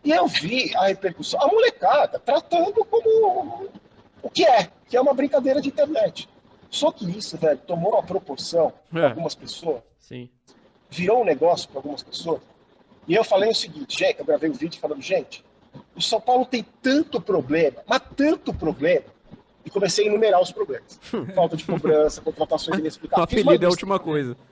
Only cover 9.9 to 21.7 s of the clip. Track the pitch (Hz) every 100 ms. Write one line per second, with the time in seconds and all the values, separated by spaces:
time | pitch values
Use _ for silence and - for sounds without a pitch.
9.9 | _ _ 123 120 _ _ _ _ _ _
10.9 | - 180 247 202 135 165 170 - 139 143
11.9 | 143 - - 170 143 _ _ _ _ _
12.9 | _ - 196 220 196 214 220 175 151 135
13.9 | - 185 - 139 147 160 123 165 - 151
14.9 | 143 127 185 131 - _ _ _ - -
15.9 | - - 220 233 254 254 240 - _ 262
16.9 | 277 - 233 - 180 127 160 151 - -
17.9 | 254 - - 294 339 - - 349 196 147
18.9 | 170 - _ _ - _ _ - 196 190
19.9 | - 208 208 220 180 180 - - 123 _
20.9 | - - 226 135 190 165 156 -